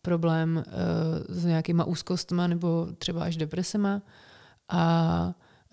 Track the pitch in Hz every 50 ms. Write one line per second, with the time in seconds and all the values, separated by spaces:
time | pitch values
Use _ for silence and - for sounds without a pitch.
0 | - 180 175 165 165 165 160 160 160 165 165 160 - - - 180 175 175 170 165
1 | 165 160 160 160 - - 180 175 170 175 165 160 160 - 170 165 - - 175 -
2 | - - 180 170 - - 175 175 180 175 170 170 175 170 165 165 170 165 170 -
3 | - - 175 165 160 170 165 160 - 156 - 185 180 - - 208 202 196 202 202
4 | - - - - - - - - - - - _ _ - 180 170 165 165 165 165
5 | 165 165 170 170 170 180 175 _ _ - _ _ _ -